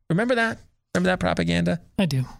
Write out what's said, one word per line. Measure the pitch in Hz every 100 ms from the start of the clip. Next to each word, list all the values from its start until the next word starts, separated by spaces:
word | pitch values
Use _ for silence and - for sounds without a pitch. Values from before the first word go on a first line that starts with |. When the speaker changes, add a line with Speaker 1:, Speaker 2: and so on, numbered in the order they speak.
| -
Speaker 1:
Remember | 165 240
that? | 240 226 - - _ _
Remember | 180 180
that | 185
propaganda? | 180 170 170 170 175 170 - -
Speaker 2:
I |
do. | 185 135 127 -